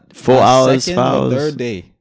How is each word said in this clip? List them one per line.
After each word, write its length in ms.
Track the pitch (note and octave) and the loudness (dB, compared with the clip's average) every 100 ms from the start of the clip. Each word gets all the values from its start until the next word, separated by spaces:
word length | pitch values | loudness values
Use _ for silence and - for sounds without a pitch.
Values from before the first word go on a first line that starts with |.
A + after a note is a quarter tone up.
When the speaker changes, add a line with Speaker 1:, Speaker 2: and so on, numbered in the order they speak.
| _ | _
Speaker 1:
Four 220 | - - C3 | -10 0 2
Speaker 2:
my 60 | |
Speaker 1:
hours, 420 | G#2+ C3 C3 C3 - | 4 4 2 0 -2
Speaker 2:
second 120 | - | -2
Speaker 1:
five 100 | C3 | -2
Speaker 2:
or 40 | C3 C3 | -2 -2
Speaker 1:
hours. 80 | |
Speaker 2:
third 240 | B2+ D3+ C#3 | -2 -4 -6
day. 280 | B2 G2 F2 _ | -10 -10 -14 _